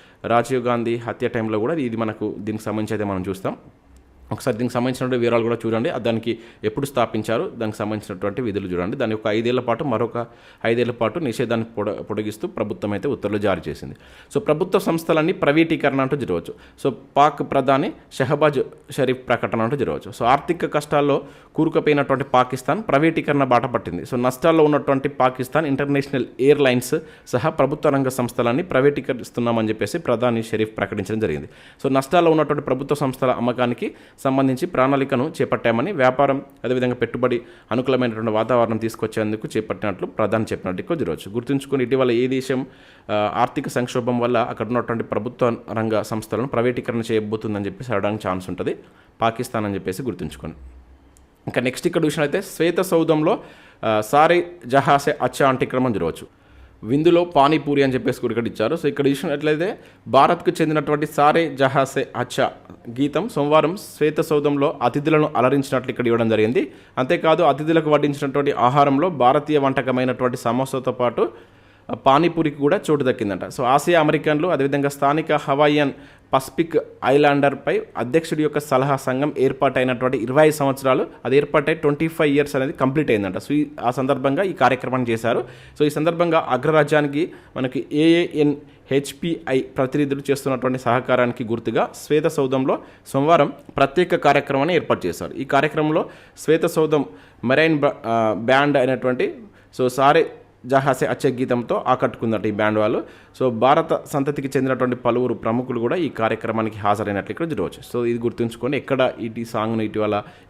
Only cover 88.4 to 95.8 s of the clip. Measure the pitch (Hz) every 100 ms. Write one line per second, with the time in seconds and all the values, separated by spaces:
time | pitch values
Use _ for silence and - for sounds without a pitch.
88.4 | 147 143 - - - 135 139 - 175 165
89.4 | - 135 - - 131 147 143 139 139 131
90.4 | 139 127 127 127 120 120 120 123 120 -
91.4 | 110 110 117 123 - - - 151 156 151
92.4 | 131 131 135 214 - - - 139 147 165
93.4 | 143 - - - 135 185 175 175 147 143
94.4 | 139 135 151 170 - 113 87 82 82 -
95.4 | 135 - - 160